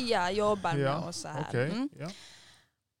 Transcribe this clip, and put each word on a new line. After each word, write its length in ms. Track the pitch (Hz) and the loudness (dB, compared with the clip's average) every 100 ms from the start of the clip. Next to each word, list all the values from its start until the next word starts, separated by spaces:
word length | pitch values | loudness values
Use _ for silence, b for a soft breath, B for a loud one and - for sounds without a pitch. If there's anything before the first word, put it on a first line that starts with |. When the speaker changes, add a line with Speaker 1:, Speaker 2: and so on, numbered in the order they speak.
Speaker 1:
Ja, 300 | 247 220 180 | 2 2 2
jobbar 420 | 202 208 208 180 | 2 2 2 2
med 60 | 151 | 2
Speaker 2:
Ja, 240 | 135 147 170 | 2 0 -2
Speaker 1:
och 80 | |
så 140 | 175 156 | -6 -6
här. 180 | 156 160 | -6 -2
Speaker 2:
okej. 220 | 123 135 | 0 0
Speaker 1:
Mm. 180 | 208 277 - | 0 -2 -4
Speaker 2:
Ja. 120 | 147 196 B B B B B _ _ _ | -10 -10 B B B B B _ _ _